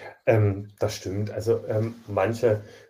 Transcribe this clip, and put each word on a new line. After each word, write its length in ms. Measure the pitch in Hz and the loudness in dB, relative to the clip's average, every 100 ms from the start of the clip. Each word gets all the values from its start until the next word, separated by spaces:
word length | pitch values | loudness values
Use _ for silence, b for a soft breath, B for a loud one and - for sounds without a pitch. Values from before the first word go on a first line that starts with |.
| B B - | B B 2
ähm, 420 | 113 101 98 104 - | 4 4 0 -8 -4
das 160 | 104 | -4
stimmt. 380 | - 95 98 104 | -4 -6 -6 -6
Also, 320 | - 113 110 - | -4 0 0 0
ähm, 300 | 110 113 - 104 | -2 -2 -6 -6
manche 560 | 98 101 117 120 107 B B | 0 0 2 2 0 B B